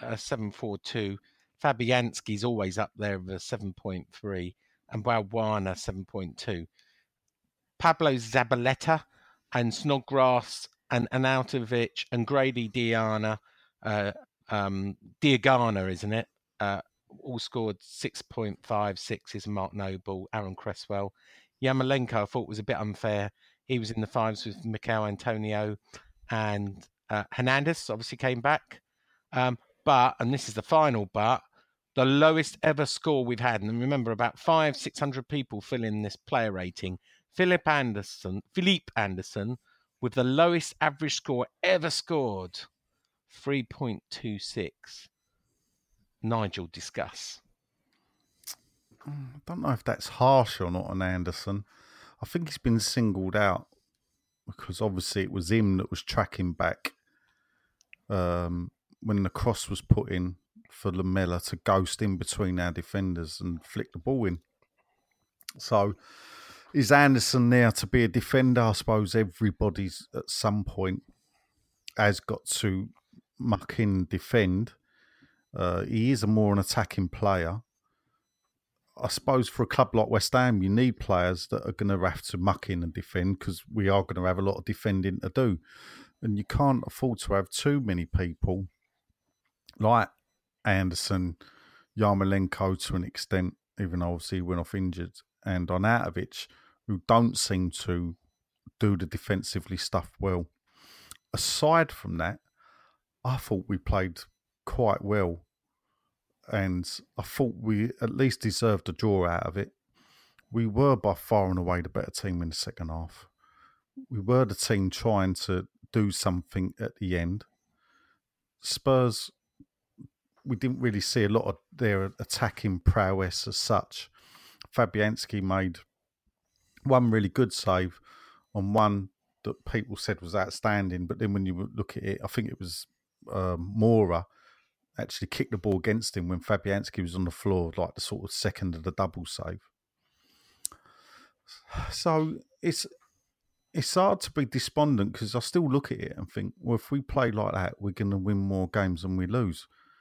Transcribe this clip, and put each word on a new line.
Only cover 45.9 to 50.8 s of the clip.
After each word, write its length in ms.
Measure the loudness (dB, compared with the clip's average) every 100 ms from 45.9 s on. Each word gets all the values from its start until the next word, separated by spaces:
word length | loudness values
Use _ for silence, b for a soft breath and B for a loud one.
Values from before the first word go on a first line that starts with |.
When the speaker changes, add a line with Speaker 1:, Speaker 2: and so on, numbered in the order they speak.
| _ _ _
Speaker 1:
Nigel, 460 | -2 -2 -2 -4 -10
discuss. 680 | -12 -12 -8 -8 -10 -14 -16 _ _ _ _ _ _ _ _ _ _ -18 -18 _ _ _ _ -14
Speaker 2:
Mm, 200 | -12 -12 -14
I 40 | -12
don't 160 | -6
know 80 | -2
if 120 | -2
that's 240 | -2 -6 -6
harsh 520 | 2 6 6 4 0
or 100 | -4
not 160 | -2